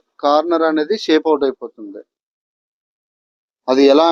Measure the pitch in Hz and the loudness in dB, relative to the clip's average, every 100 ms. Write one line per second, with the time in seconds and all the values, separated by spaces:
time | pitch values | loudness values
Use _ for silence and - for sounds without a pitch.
0 | _ _ 143 151 165 165 160 156 151 220 | _ _ 0 0 0 -2 0 -2 -4 -4
1 | - 156 160 147 139 131 117 - 104 101 | 0 0 0 -2 -2 -6 -12 -16 -20 -18
2 | - _ _ _ _ _ _ _ _ _ | -20 _ _ _ _ _ _ _ _ _
3 | _ _ _ _ _ _ - 131 139 143 | _ _ _ _ _ _ -2 2 4 4
4 | 165 | 2